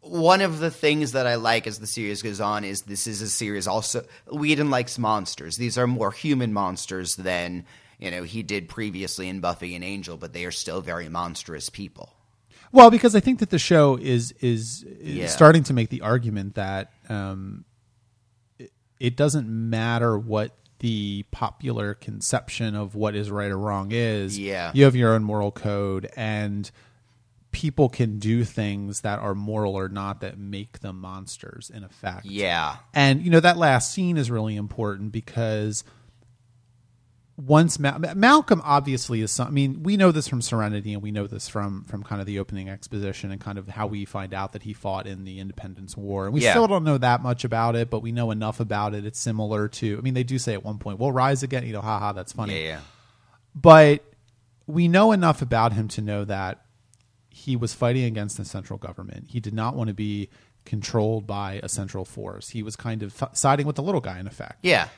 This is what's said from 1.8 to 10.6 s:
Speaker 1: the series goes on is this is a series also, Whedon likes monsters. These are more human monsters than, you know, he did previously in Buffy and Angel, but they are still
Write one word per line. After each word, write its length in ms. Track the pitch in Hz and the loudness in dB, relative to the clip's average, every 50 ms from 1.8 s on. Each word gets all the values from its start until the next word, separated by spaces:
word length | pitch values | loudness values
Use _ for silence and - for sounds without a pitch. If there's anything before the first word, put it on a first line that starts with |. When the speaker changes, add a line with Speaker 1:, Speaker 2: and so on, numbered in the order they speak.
Speaker 1:
the 60 | 107 | -10
series 360 | 104 - - 113 101 104 98 - | -8 -8 -6 -6 -6 -6 -6 -6
goes 180 | 113 104 98 | -8 -6 -4
on 240 | 104 101 107 104 104 | -4 -4 -4 -4 -6
is 180 | 98 98 98 - | -6 -8 -10 -10
this 240 | - 101 95 - | -8 -8 -8 -6
is 160 | 117 110 98 113 | -6 -6 -8 -6
a 60 | 104 | -6
series 380 | - - 120 104 104 101 90 | -6 -4 -4 -4 -6 -4 -4
also, 380 | 101 95 110 110 - - 123 113 - - - _ - | -2 -4 -4 -4 -4 -6 -6 -8 -10 -20 -20 _ -12
Whedon 400 | - 147 147 151 156 143 147 147 | -8 -4 0 0 0 2 2 0
likes 280 | 135 127 123 123 - - | 0 0 -2 -4 -6 -4
monsters. 580 | 117 107 107 107 95 90 - - 67 80 82 | 0 0 0 -2 -2 -8 -10 -12 -10 -10 -8
These 220 | 107 123 120 95 123 | -6 -6 -4 -2 0
are 80 | 123 | 0
more 260 | 120 123 120 107 98 101 | 0 0 0 -2 -4 -4
human 400 | - - 151 143 131 123 117 107 | -4 -2 -2 0 0 0 -2 -2
monsters 640 | 101 101 92 90 90 - - 95 92 90 87 - | -2 -2 -4 -4 -8 -10 -10 -8 -8 -6 -6 -6
than, 480 | - 95 92 90 87 87 87 90 90 85 _ - - _ _ _ _ | -6 -4 -4 -2 -2 -4 -4 -8 -10 -12 _ -20 -20 _ _ _ _
you 120 | - 92 | -10 -8
know, 120 | 87 90 90 | -8 -8 -10
he 200 | 85 95 113 107 | -8 -8 -10 -8
did 260 | 76 101 101 87 82 | -6 -6 -6 -6 -8
previously 600 | - - 110 107 90 92 95 90 - - 92 90 | -10 -8 -8 -8 -6 -8 -8 -8 -8 -8 -8 -8
in 120 | 92 95 | -8 -4
Buffy 340 | 87 87 87 - - 90 90 | -4 -4 -4 -4 -8 -12 -10
and 80 | 87 87 | -10 -10
Angel, 340 | 92 98 98 90 87 85 | -10 -10 -10 -12 -12 -14
but 160 | 78 85 82 - | -14 -14 -14 -12
they 100 | 87 87 | -10 -10
are 80 | 90 85 | -8 -8
still 280 | - | -8